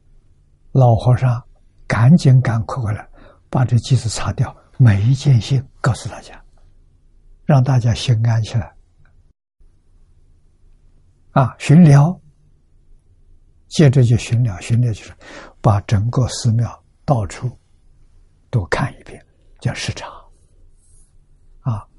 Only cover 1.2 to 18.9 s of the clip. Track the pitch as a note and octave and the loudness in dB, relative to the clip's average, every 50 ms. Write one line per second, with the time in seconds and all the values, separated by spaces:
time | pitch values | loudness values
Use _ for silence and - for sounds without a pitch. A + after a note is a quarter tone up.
1.2 | B2+ B2+ A#2+ A#2 - _ _ _ _ _ _ _ - - - G#2+ A#2 C3 F3 E3+ | 0 -2 -4 -6 -10 _ _ _ _ _ _ _ -8 -4 -2 2 4 4 4 4
2.2 | - C#3+ B2+ C3 A#2+ A#2 A2 A2+ G#2+ - - C3+ A2+ G#2 G#2 - - - - - | 4 4 2 2 2 0 -4 -4 -6 -8 -8 -8 -6 -6 -6 -8 -10 -16 -20 -20
3.2 | - - _ _ _ _ - - B2 - B2 A2+ - - C3 A2 - G#2+ - - | -20 -20 _ _ _ _ -4 -4 -2 0 -2 -2 0 0 -2 -2 -2 -4 -8 -6
4.2 | - G#2 G2 - A#2+ - - - _ _ _ - C3 A2+ G2 G2 G2+ B2 C#3 - | -6 -6 -4 -6 -6 -6 -8 -14 _ _ _ 2 4 4 4 2 0 0 -2 0
5.2 | - D3 C3 A2+ - - C#3 B2 C3 - _ _ - B2+ G#2 - - - - - | 0 2 2 2 0 -2 -4 -4 -6 -8 _ _ -4 -4 -4 -4 -8 -16 -16 -18
6.2 | - - - - - _ _ _ _ _ _ _ _ _ _ _ _ _ _ _ | -20 -20 -20 -20 -20 _ _ _ _ _ _ _ _ _ _ _ _ _ _ _
7.2 | _ - - _ _ - D3+ C3 B2 C#3+ C3 B2 A2 A#2+ G2+ - - - A#2 G#2+ | _ -20 -20 _ _ 2 2 2 2 0 0 0 0 -2 -4 -2 -2 -2 -2 0
8.2 | A2+ A#2+ A2+ A2+ G#2+ - - A2+ - - _ _ _ _ _ _ _ _ _ _ | 0 -2 -2 -2 -4 -4 -6 -8 -8 -8 _ _ _ _ _ _ _ _ _ _
9.2 | _ _ _ _ _ _ _ _ _ _ _ _ _ _ _ _ _ _ _ _ | _ _ _ _ _ _ _ _ _ _ _ _ _ _ _ _ _ _ _ _
10.2 | _ _ _ _ _ _ _ _ _ _ _ _ _ _ _ _ _ _ _ _ | _ _ _ _ _ _ _ _ _ _ _ _ _ _ _ _ _ _ _ _
11.2 | _ _ - C#3 C3 - - - - - C#3+ F3 F3 D3+ C#3 C#3+ C#3+ E3+ F#3 - | _ _ -2 -2 -2 -2 -4 -4 2 4 6 8 8 8 8 6 4 2 -2 -8
12.2 | _ _ _ _ _ _ _ _ _ _ _ _ _ _ - _ _ _ _ _ | _ _ _ _ _ _ _ _ _ _ _ _ _ _ -20 _ _ _ _ _
13.2 | _ _ - _ _ _ _ _ _ _ - - D#3+ C3+ B2 C#3+ B2 A2+ B2 G#2+ | _ _ -20 _ _ _ _ _ _ _ 0 2 4 4 4 4 2 2 2 0
14.2 | - - A#2 A2+ B2+ A2 F#2 F2 - - A#2 A#2 B2 A#2+ G#2 - - - - _ | -2 -2 -2 -2 -2 -2 -4 -8 -6 -2 -2 0 0 -2 -4 -8 -14 -20 -20 _
15.2 | - - - - - - - _ - A#2+ G2+ G2+ - - A2+ G2 G#2+ A#2+ - C#3 | -20 -20 -20 -20 -20 -20 -8 _ 0 0 0 0 -2 -2 -2 -2 -2 -2 -2 -4
16.2 | A#2+ - - - - A#2+ A2 A#2 A#2 G2+ - - _ _ _ _ _ - C#3+ A#2 | -4 -4 -4 -4 -2 -2 -2 -2 -2 -6 -8 -14 _ _ _ _ _ -4 -4 -4
17.2 | G2+ E2 - - - B2 - - _ _ _ _ _ _ _ _ _ _ _ _ | -4 -8 -10 -10 -12 -12 -12 -14 _ _ _ _ _ _ _ _ _ _ _ _
18.2 | _ _ _ _ _ _ - A2+ F2+ - - - C#3 - | _ _ _ _ _ _ -6 -6 -4 -4 -6 -6 -6 -6